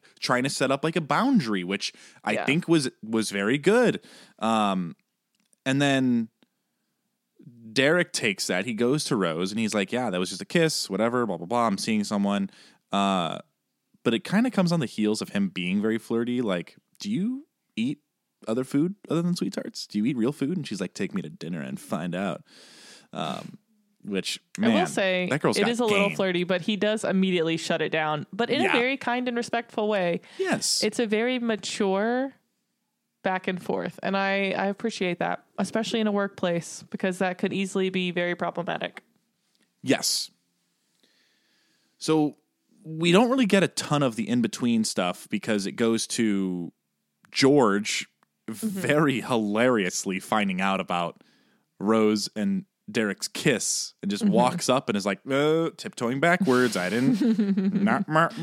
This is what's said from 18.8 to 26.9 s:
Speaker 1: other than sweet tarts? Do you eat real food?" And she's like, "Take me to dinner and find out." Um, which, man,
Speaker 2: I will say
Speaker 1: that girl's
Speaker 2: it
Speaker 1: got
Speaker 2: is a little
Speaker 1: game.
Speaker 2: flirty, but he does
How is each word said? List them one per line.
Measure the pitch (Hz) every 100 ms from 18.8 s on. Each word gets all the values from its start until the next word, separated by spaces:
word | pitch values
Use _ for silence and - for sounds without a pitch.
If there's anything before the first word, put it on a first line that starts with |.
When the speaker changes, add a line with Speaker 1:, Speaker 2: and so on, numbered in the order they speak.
| 170 202 -
Speaker 1:
other | 160
than | 175 180
sweet | 196
tarts? | 208 - - -
Do | 104
you | 110
eat | 127
real | 113
food?" | 147 139 180
And | 139
she's | 98
like, | 90
"Take | - 98
me | 98
to | -
dinner | 80 80 87
and | 65 67
find | - 98 87
out." | 87 98 78 - - - - - - -
Um, | 82 80 50 50 - _ _ _ _ 98
which, | 95 - - - -
man, | 110
Speaker 2:
I | 107
will | -
say | - 196 180 180
Speaker 1:
that | 151
girl's | 151 107
Speaker 2:
it |
Speaker 1:
got | 226
Speaker 2:
is | 233
a | 233
little | 202 202
Speaker 1:
game. | -
Speaker 2:
flirty, | 190 175
but | 180 185
he | 170 214
does | 208